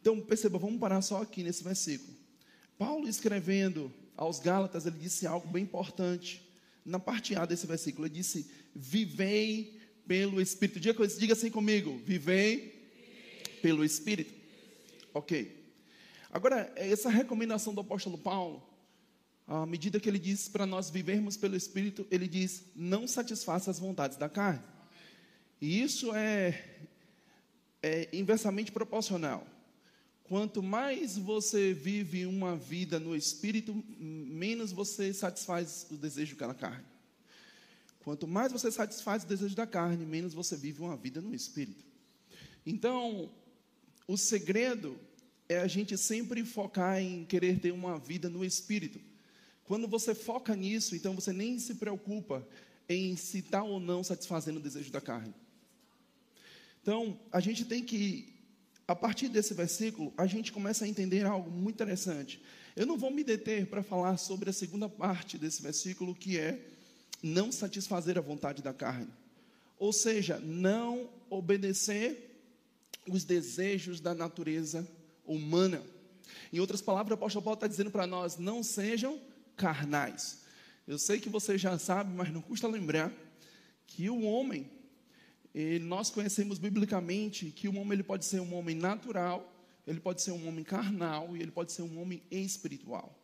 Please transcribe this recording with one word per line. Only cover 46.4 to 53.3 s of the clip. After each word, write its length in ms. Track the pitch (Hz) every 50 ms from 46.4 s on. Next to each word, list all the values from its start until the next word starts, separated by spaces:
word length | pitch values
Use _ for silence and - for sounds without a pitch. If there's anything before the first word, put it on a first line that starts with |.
| 233
focar 560 | 233 - 214 196 196 - 190 180 185 190 190
em 240 | 190 185 180 175 165
querer 360 | 160 190 180 175 180 180 185
ter 120 | - 175 180
uma 260 | 180 180 180 175 156
vida 300 | 127 127 165 180 156 180
no 160 | 170 175 190
Espírito. 540 | 185 180 - - - 208 208 170 143 - - - - - - - - _ - - - - _ _
Quando 220 | - 190 220 233
você 280 | 220 202 226 226 240 220
foca 420 | 220 - - 233 254 247 226 220
nisso, 400 | 190 190 196 214 226 208 - 185
então 180 | 165 - 196 190
você 180 | 185 185 - 190
nem 260 | 185 208 233 247 240
se 160 | - - 233
preocupa 720 | - - 214 202 190 - 196 208 214 196 - 139 131 120 - - - - - - - _ -
em 280 | 175 190 190 185 180
se 260 | 165 - -